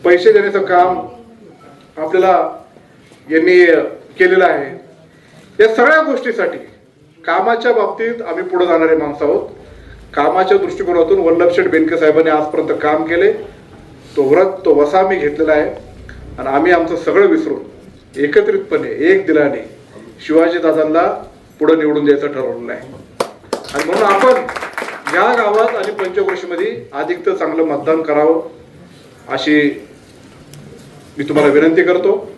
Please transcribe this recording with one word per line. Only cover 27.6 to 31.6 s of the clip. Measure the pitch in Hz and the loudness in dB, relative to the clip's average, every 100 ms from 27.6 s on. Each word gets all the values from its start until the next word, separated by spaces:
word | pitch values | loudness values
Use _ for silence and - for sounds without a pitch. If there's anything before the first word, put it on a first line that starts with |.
मतदान | 156 143 160 160 | -2 -2 -2 -2
करावं, | 151 147 156 165 - - - - - - - - - | 0 0 2 0 -4 -18 -20 -20 -20 -20 -20 -20 -10
अशी | 135 156 151 143 - - - - - - - - - - - - - - - | -6 0 2 0 -4 -16 -20 -20 -20 -20 -20 -20 -20 -20 -20 -20 -20 -20 -12
मी | |
तुम्हाला | 147 147 147 | -4 2 4
विनंती | 147 | 4